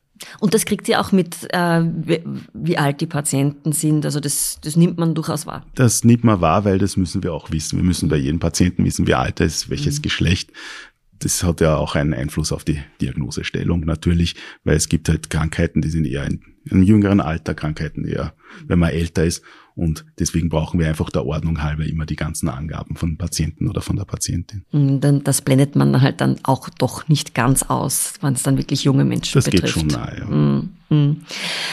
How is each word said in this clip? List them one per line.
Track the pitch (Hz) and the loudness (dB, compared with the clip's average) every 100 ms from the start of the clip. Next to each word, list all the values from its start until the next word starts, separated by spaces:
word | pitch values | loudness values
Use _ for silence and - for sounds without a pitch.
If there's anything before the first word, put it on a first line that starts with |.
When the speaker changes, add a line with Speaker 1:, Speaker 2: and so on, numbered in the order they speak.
| _ - - - | _ -20 -20 -4
Speaker 1:
Und | 202 | 0
das | 214 - | 0 0
kriegt | 202 - | -4 0
ihr | 214 | -2
auch | 202 | 2
mit, | 190 170 - - | 2 0 -6 -6
äh, | 180 175 170 | -2 2 2
wie, | 165 165 160 165 143 135 - | 2 -2 -2 -2 -2 -12 -12
wie | - 156 - | -6 -2 0
alt | 143 143 | 0 -2
die | 165 | -4
Patienten | 143 147 135 143 143 160 | -4 -2 0 0 -2 -4
sind? | 147 156 151 147 | -2 0 2 0
Also | 143 | -2
das, | 143 - - - | -4 -4 -6 -8
das | 151 165 | -2 4
nimmt | 175 170 | 4 4
man | 165 160 | -2 -2
durchaus | 160 - - | -4 -6 -6
wahr? | - - - | -12 -8 2
Speaker 2:
Das | 123 - | 4 6
nimmt | 117 117 | 6 6
man | 113 101 | 6 4
wahr, | 82 92 101 | 4 4 2
weil | 95 | 2
das | 98 - | 2 0
müssen | 90 98 | -2 -2
wir | 90 | -4
auch | 78 - | -6 -4
wissen. | 80 78 87 | -4 -2 0
Wir | 87 | 2
müssen | 87 76 | 2 2
bei | 78 | 2
jedem | 67 82 | 2 0
Patienten | 85 - 90 - | 0 2 2 2
wissen, | 92 - 87 | 0 2 2
wie | 65 | 2
alt | 64 - | 0 0
er | 82 | 0
ist, | 76 - | -2 -6
welches | 71 73 73 | -4 -2 -2
Speaker 1:
Mhm. | |
Speaker 2:
Geschlecht. | 73 - - 95 - - - - - _ _ _ | -4 0 0 0 -4 -16 -18 -18 -20 _ _ _
Das | 78 - | -4 0
hat | 87 78 | 0 2
ja | 80 76 | 2 2
auch | 76 - | 0 0
einen | 78 | 0
Einfluss | 64 76 - 78 | -2 -4 -4 -4
auf | - | -4
die | - 73 - - | -4 -4 -8 -6
Diagnosestellung | 65 64 62 - - 87 - 87 | -6 -4 -6 -6 -6 -4 -2 0
natürlich, | 80 80 87 85 85 - - - | -2 -2 2 2 0 -2 -16 -6
weil | - 78 | 0 0
es | - | 2
gibt | 82 - | 0 0
halt | 78 - | -2 -2
Krankheiten, | 80 80 - 82 82 | -4 -2 0 0 0
die | 76 | 0
sind | 82 71 | 0 -2
eher | 69 69 | -2 -4
in, | - - _ | -6 -10 _
in | - 95 | 0 4
einem | |
jüngeren | 92 107 101 98 | 6 6 6 4
Alter, | 76 80 - | 2 -2 -4
Krankheiten | 80 78 78 76 - 78 | -4 -6 -4 -6 -6 -6
eher, | - - - - - 151 | -4 -6 -10 -20 -16 0
wenn | 90 | 2
man | 82 | 2
älter | 76 82 - 82 | 0 -2 0 0
ist. | 87 - - _ - | -2 -10 -20 _ -4
Und | 82 78 - - | -2 -2 -8 -6
deswegen | 82 82 85 | -2 0 0
brauchen | 80 80 87 | 0 0 0
wir | 78 | 0
einfach | 78 - | 0 -2
der | - 69 | -2 -4
Ordnung | 78 80 80 | -4 -2 -2
halber | 76 76 76 | -2 -4 -4
immer | 80 76 | -4 -6
die | 78 | -6
ganzen | 78 80 80 | -6 -4 -6
Angaben | 67 80 82 - - | -4 -8 -8 -10 -6
von | 82 80 | -4 -4
Patienten | 85 - 78 - - | -4 -2 -4 -2 -4
oder | - | -2
von | - 95 | -4 -4
der | 101 | -6
Patientin. | - - 92 - 104 - | -6 -4 -4 -6 -12 -4
Speaker 1:
Mhm, | 151 139 135 | 0 2 2
dann, | 143 143 | 2 2
das | 143 135 | 0 -2
blendet | - 135 139 139 | 2 4 4 2
man | 139 135 | 2 4
halt | 131 - | 4 2
dann | 135 131 | 0 0
auch | - 131 - | 0 -2 -4
doch | - 127 - - | -4 -4 -2 0
nicht | 147 - | 0 0
ganz | - 120 135 | 0 2 2
aus, | - 127 135 - - - | 0 -2 -2 -2 -4 -4
wenn's | 143 127 | -2 0
dann | 143 135 | 0 0
wirklich | 135 139 143 | 0 0 2
junge | 135 | 4
Menschen | 139 120 - | 2 0 0
Speaker 2:
Das | 143 - | 2 4
geht | 92 | 2
Speaker 1:
betrifft. | - 165 | 2 0
Speaker 2:
schon | 156 | 0
nahe, | 58 - - | -2 -4 -8
ja. | - | -2
Speaker 1:
Mhm, | - 147 139 175 - - | 2 2 2 -2 -10 0
mhm. | 151 143 156 - - 175 - - | 4 4 0 -6 -10 -8 -6 -8